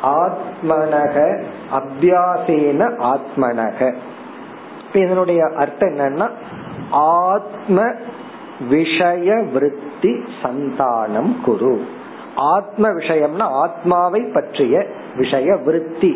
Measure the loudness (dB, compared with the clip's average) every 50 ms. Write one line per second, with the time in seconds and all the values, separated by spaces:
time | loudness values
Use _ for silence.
0 | 2 2 2 2 2 0 -2 -6 -8 -10 -10 -6 0 0 2 2 2 2 2 2
1 | 2 2 2 2 2 2 2 -2 -6 -10 -12 -14 -10 -4 -4 -4 -4 -4 -2 2
2 | 4 6 6 6 4 2 0 0 0 2 2 4 4 2 2 2 2 0 0 -2
3 | 0 0 0 0 -4 -6 -2 0 0 0 0 0 -2 -2 0 0 0 0 0 -4
4 | -12 -16 -16 -16 -16 -16 -16 -16 -16 -16 -16 -18 -16 -16 -16 -16 -16 0 2 2
5 | 2 4 2 2 2 2 4 2 2 2 2 -2 -2 -2 0 0 0 0 2 0
6 | 0 0 0 0 -2 -2 -4 -10 -16 -16 -14 -14 -14 -14 -12 -12 -8 0 2 4
7 | 4 4 4 4 2 2 0 0 -2 -6 -14 -10 0 2 2 4 4 0 -2 -6
8 | -12 -14 -14 -14 -16 -16 -16 -16 -16 -16 -14 -10 -2 2 2 2 2 2 2 2
9 | 2 2 2 2 2 2 2 2 0 0 0 2 2 2 0 -4 -12 -14 -4 0
10 | 0 0 0 0 -6 -10 -10 -6 -6 -4 -4 -2 -4 -4 -2 0 0 2 2 0
11 | 0 0 0 0 0 0 -2 0 0 0 2 2 2 2 2 2 -2 -8 -12 -14
12 | -16 -16 -16 -16 -16 -8 -4 -2 2 2 2 2 0 -2 0 2 2 2 2 0
13 | -2 0 2 2 2 2 0 -2 -2 0 2 0 0 0 -2 -2 0 2 2 4
14 | 2 2 2 0 -2 2 0 0 -2 0 0 0 2 4 4 2 2 -2 -8 -14
15 | -14 -10 -2 -2 0 2 2 2 4 2 2 2 2 0 0 0 -2 -4 -2 2
16 | 2 2 2